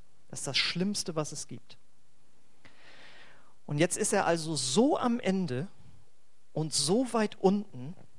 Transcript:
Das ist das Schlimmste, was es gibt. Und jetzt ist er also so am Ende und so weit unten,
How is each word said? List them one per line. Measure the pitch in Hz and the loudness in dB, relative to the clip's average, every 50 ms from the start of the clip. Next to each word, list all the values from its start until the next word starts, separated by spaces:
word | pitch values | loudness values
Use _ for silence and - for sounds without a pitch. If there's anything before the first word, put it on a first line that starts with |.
| - - - - - - | -12 -12 -12 -12 -10 -10
Das | - - | -8 -6
ist | - | -4
das | 143 127 - | 0 2 2
Schlimmste, | - - - 170 185 208 202 - - - 160 | 2 2 2 2 0 0 0 0 -2 -2 0
was | 156 151 - | -2 -2 -2
es | 151 - - - | -4 -8 -8 -8
gibt. | - - - - - - - - - - - - - - - - - - - - - - - - - - - - - - - - - - - - - - - - - - - | -8 -10 -10 -10 -12 -12 -12 -12 -12 -12 -12 -12 -12 -12 -12 -12 -12 -12 -12 -12 -12 -12 -12 -12 -12 -12 -12 -12 -12 -12 -12 -12 -12 -12 -12 -12 -12 -12 -12 -12 -12 -10 -6
Und | - 147 147 | 0 4 6
jetzt | 170 180 - | 6 6 4
ist | - 220 - | 2 2 4
er | 220 196 - | 4 4 6
also | - 170 165 151 160 160 | 6 4 4 2 0 -2
so | 139 127 127 131 196 247 294 339 - | 0 0 4 6 6 6 6 6 4
am | - 240 233 240 | 2 2 2 2
Ende | - 190 190 196 185 139 123 123 170 - - - - - - - - - - - - - - - - - | 2 2 2 2 2 0 0 -2 -2 -4 -8 -10 -12 -12 -12 -12 -12 -12 -12 -12 -12 -12 -12 -12 -10 -6
und | - 156 160 156 - | -2 -2 -2 0 2
so | - 143 143 190 247 262 233 - | 2 4 4 6 4 4 4 2
weit | 226 214 208 - - | 2 2 2 2 4
unten, | - 185 196 208 208 - - 123 123 147 185 - - - - | 6 6 6 4 0 -4 -8 -8 -8 -8 -8 -10 -10 -12 -12